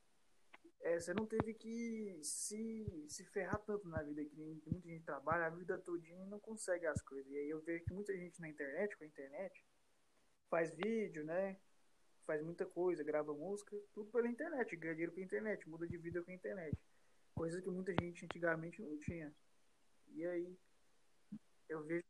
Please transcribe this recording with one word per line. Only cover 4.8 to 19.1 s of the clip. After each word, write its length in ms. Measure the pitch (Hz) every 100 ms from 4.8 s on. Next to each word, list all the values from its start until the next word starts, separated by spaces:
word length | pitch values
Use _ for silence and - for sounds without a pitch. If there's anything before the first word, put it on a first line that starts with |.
| 175
gente 140 | 165 160
trabalha 400 | 143 143 170 165
a 40 |
vida 280 | 165 180 185
todinha 460 | 180 175 165 180 190
e 20 |
não 100 | 208
consegue 480 | 220 214 - 175 165
as 120 | 147
coisas. 260 | - 139 135
E 60 | 143
aí 120 | 147
eu 100 | 156
vejo 240 | 156 170 170
que 80 |
muita 240 | 185 208 190
gente 240 | 175 -
na 80 | 160
internet, 480 | 151 139 151 202 202
com 60 |
a 40 | 156
internet, 560 | 151 135 147 190 - - _ _ _ _ _ _ _ _
faz 240 | 170 165 160
vídeo, 480 | 202 226 196 165
né? 320 | 151 175 196 190 - - - - - - -
Faz 160 | 156
muita 220 | 160 170 180
coisa, 380 | 170 180 160
grava 280 | 147 151 151
música, 420 | 147 175 202 - 208 -
tudo 160 | 208 214
pela 160 | 240 240
internet, 480 | 240 320 294 220 170
ganha 180 | 160 160
dinheiro 180 | 170
com 60 | 170
a 40 |
internet, 460 | 190 208 214 196 160
muda 180 | 160 170
de 100 | 170
vida 240 | 170 175
com 80 | 170
a 20 |
internet. 420 | 185 214 202 160 - - - - - - -
Coisa 260 | 165 175
que 80 | 185
muita 240 | 185 190 170
gente 240 | 175 170 170
antigamente 560 | 170 170 160 165 170
não 160 | 147 151
tinha. 340 | -